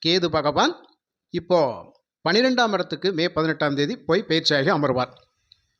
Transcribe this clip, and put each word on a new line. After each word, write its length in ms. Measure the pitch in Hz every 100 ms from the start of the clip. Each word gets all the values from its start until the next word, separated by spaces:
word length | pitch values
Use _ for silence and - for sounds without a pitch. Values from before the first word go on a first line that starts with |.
கேது 260 | 160 180 175
பகவான் 440 | 151 147 147 269 - - _ _ _ _
இப்போ 260 | 175 170 180 135 98 90 _ _ _
பன்னிரெண்டாம் 480 | 156 202 262 247 226
இடத்துக்கு 340 | 190 180 143 185
மே 120 | 165 175
பதினெட்டாம் 480 | 151 160 156 151 139
தேதி 160 | 143 247
போய் 260 | 135 175 -
பெயர்ச்சியாகி 420 | 160 - 147 143
அமர்வார். 380 | 165 143 127 123 - _ _ _ _ _